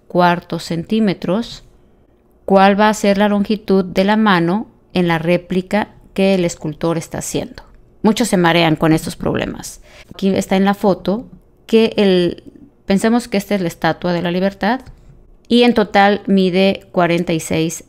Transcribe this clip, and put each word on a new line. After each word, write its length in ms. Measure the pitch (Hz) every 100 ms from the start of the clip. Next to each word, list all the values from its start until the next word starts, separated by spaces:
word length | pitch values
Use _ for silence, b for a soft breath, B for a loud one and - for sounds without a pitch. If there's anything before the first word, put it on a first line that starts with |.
| -
cuartos 560 | 175 175 175 - 165
centímetros, 1000 | - 165 165 220 220 165 - 190 - - - _ _ _ _ _ _ _ -
¿cuál 340 | 196 190 202
va 100 | 214
a 40 | 208
ser 240 | 208 196
la 100 | 208
longitud 560 | 208 196 214 - 190 185
de 180 | 165
la 140 | 190 214
mano 500 | 214 175 170 190 - _ _
en 140 | 185 175
la 120 | 165
réplica 680 | 160 175 - 185 185 202 - - -
que 200 | - 190
el 100 | 190
escultor 540 | 175 - 160 151 165 165
está 220 | 160 -
haciendo? 440 | - 143 - - - - _ _
Muchos 280 | 202 226 240
se 80 | 190
marean 380 | 175 165 165 156
con 180 | 165
estos 220 | 160 180 -
problemas. 680 | 151 - - - - - B B B
Aquí 180 | - 190
está 260 | 190 190 190
en 100 | 196
la 80 |
foto 560 | 202 208 175 - 208 - - _ _ -
que 260 | 220 220 -
el, 460 | 202 180 175 - - - - _ -
pensemos 400 | 196 226 233 240
que 100 | 196
esta 160 | -
es 80 | 208
la 60 | 170
Estatua 440 | - 165 156 175
de 120 | 175
la 80 | 175
Libertad 500 | 175 190 190 196 262 - - - - - - -
y 140 | 233
en 140 | 240 233
total 480 | 202 202 196 202 220
mide 600 | 196 185 175 190 190 -
cuarenta 400 | - 170 170 175
y 80 | 165
seis 440 | - 160 160 -